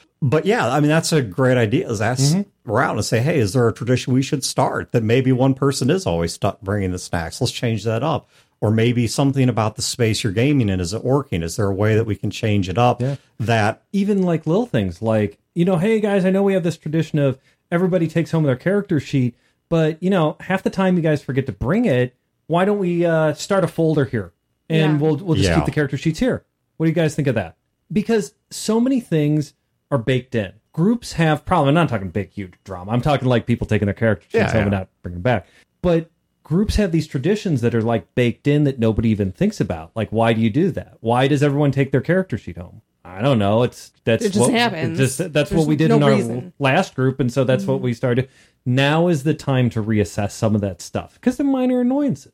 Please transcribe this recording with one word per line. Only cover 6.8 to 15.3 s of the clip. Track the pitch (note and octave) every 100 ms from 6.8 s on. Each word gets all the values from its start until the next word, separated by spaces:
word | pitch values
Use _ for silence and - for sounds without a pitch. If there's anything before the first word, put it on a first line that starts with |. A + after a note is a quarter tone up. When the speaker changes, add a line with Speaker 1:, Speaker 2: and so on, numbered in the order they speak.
| F#2+
Speaker 1:
the | F2+
snacks? | - F2 D#2+ -
Let's | A#2+
change | - A#2+ A2
that | A2 A2+
up." | D3 C#3+ - _ _ _
Or | A2
maybe | A2 A#2 A#2+ A2+
something | - C#3 C3+ B2+
about | A2+ G#2+ -
the |
space | - - A2+ A2
you're | A2
gaming | F#2+ C3+ C#3+ G#2
in. | F#2
Is | F2
it | G#2
working? | B2 C#3+ C3+ F2
Is | E2 -
there | G2+
a |
way | F#2+ G#2+
that | G#2+ A2+
we | G2
can | B2
change | - A2+ G#2 F2+
it | F#2
up? | B2 A2
Speaker 2:
Yeah. | B2+ C#3 - -
Speaker 1:
That | A2 A2+ G#2 - _
Speaker 2:
Even, | G3 G3+ G3+
like, | F3+ D#3+ D#3
little | F#3 A#3+
things | B2 F#2+ E2+
like, | A2 A2 G2+